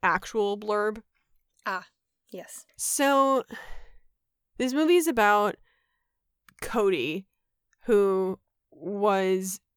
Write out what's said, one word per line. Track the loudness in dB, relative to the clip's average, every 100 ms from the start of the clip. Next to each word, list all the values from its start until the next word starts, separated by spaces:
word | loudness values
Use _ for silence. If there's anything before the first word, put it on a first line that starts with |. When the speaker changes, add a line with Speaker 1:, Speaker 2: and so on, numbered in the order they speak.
Speaker 1:
actual | -2 -2 -2 -4 -4 -4
blurb. | -4 -2 -2 -6 -12 _ _ _ _ _ -8
Speaker 2:
Ah, | -8 -10 _ _ _ _
yes. | -18 -16 -18 -20 -10
Speaker 1:
So, | -4 0 2 4 4 2 -2 -10 -12 -12 -14 -20 _ _ _ _ _ -4
this | -2
movie | 0 4 4
is | 2
about | 2 4 4 2 -4 _ _ _ _ _ _ _ _ _ _
Cody, | -6 0 0 0 -2 -6 -10 _ _ _ _ _ 2
who | 4 4 2 -2 -6 _ _ _
was | -14 -8 0 2 2 2 0 -2 -10 _